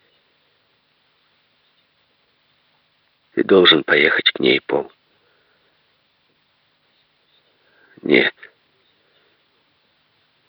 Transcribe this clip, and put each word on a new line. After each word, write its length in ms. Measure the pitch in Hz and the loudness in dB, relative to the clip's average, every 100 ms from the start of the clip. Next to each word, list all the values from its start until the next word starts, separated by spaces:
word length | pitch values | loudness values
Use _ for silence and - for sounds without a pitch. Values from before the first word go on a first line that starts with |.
| _ _ _ _ _ _ _ _ _ _ _ _ _ _ _ _ _ _ _ _ _ _ _ _ _ _ _ _ _ _ _ _ _ | _ _ _ _ _ _ _ _ _ _ _ _ _ _ _ _ _ _ _ _ _ _ _ _ _ _ _ _ _ _ _ _ _
"Ты 80 | - | -6
должен 400 | - 95 87 80 | 2 4 4 2
поехать 480 | - 73 76 - - | 0 0 0 -2 -4
к 80 | - | -4
ней, 220 | 65 67 | -2 -2
Пол". 320 | - 71 - _ _ _ _ _ _ _ _ _ _ _ _ _ _ _ _ _ _ _ _ _ _ _ _ _ _ _ _ _ _ - | -4 -8 -8 _ _ _ _ _ _ _ _ _ _ _ _ _ _ _ _ _ _ _ _ _ _ _ _ _ _ _ _ _ _ -12
"Нет". 300 | - 64 55 - - _ _ _ _ _ _ _ _ _ _ _ _ _ _ _ _ _ _ _ | -2 -2 -2 -6 -18 _ _ _ _ _ _ _ _ _ _ _ _ _ _ _ _ _ _ _